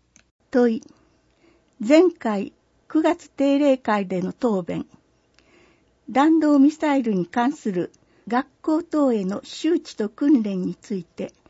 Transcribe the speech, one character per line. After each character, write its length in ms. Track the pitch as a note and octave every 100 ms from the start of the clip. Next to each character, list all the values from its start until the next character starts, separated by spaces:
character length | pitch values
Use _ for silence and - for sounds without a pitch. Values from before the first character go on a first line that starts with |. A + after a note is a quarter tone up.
| _ _ _ _ _
問 260 | B3+ A#3+ A3+
い。 60 | - _ _ _ _ _ _ _ _ _
前 320 | G#3 D#4 F4+
回 420 | E4+ A#3 G#3 G#3 - _ _ _
九 140 | D#4
月 280 | D#4+ E4+ -
定 280 | - C#4 C#4
例 200 | D4 C4
会 280 | - G#3+ F#3
で 140 | F#3
の 120 | F#3
答 300 | - B3 G3
弁。 240 | F3 E3+ - _ _ _ _ _ _ _ _ _ _ _ -
弾 300 | A3+ D4+ D#4+
道 180 | D4+ D4
ミ 120 | C#4
サ 260 | - D#4 C#4
イ 60 |
ル 120 | A#3
に 120 | F#3+ E3+
関 260 | - A#3+
す 180 | D#4 A3
る 220 | F3+ E3 - _ _ -
学 220 | A#3+ C#4+ _
校 200 | - D#4
等 300 | E4+ D4+ C#4
へ 120 | A3
の 180 | F#3 G#3
周 340 | - - D4+ F4
知 180 | - -
と 120 | A3
訓 340 | - C#4+ C#4
練 200 | G#3 F#3
に 120 | F3+
つ 200 | F3 -
い 100 | G3
て 280 | E3+ - F#3 - _